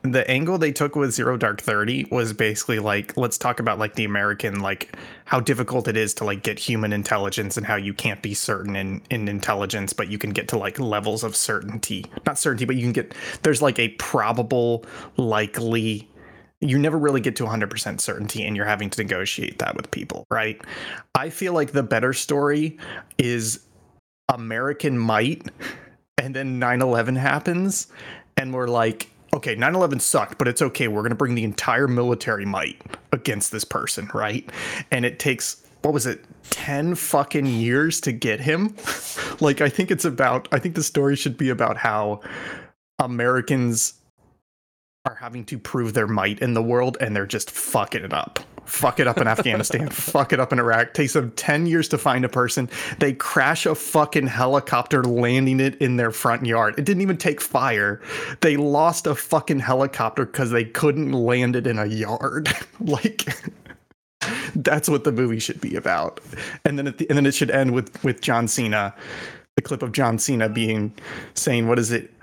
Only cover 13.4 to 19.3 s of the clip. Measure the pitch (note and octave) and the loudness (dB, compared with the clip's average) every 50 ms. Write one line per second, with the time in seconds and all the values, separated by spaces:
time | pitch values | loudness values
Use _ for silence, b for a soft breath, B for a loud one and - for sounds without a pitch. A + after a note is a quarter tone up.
13.4 | - D3+ C#3+ A#2 D3 C#3 A#2 - A#2 G#2+ - - - - - B2+ G#2 A2 A2+ B2 | 2 2 4 4 2 2 4 2 0 0 -2 -8 -6 -2 0 0 2 2 0 0
14.4 | A#2 A#2 C3+ B2 A#2+ A#2+ A#2 A#2 B B B B B B B - B2+ A2+ A2 G#2+ | 0 0 2 2 2 2 0 -2 B B B B B B B -2 0 2 2 2
15.4 | G#2+ G#2 - A#2 A#2 A2+ A#2 A#2 A2 A2 G#2+ G#2 - B B B B B B B | 0 0 -2 -4 -2 0 0 0 0 0 -2 -4 -8 B B B B B B B
16.4 | B B B _ - D3 B2+ C#3+ C#3+ D#3 D3 D#3+ D3 D3 C3+ C3 G#2+ B2 G#2+ - | B B B _ 0 2 4 4 4 4 2 2 2 4 2 2 0 0 -2 -2
17.4 | B2 A2 A2 A2 G#2+ G2 - - - G#2+ - - - - G2+ - G#2 G2+ - A2+ | -2 -2 0 0 -2 -2 -2 -6 -6 -6 -4 -4 -4 -4 -4 -6 -6 -6 -4 -4
18.4 | - F2 G#2+ G2 G#2 G#2 G#2 G2+ G#2 G2+ - - G#2+ G2 F#2+ F#2 F#2+ G2 | -4 -4 -2 -2 0 0 0 -2 -2 -4 -4 -4 -2 -2 -2 -2 -2 -4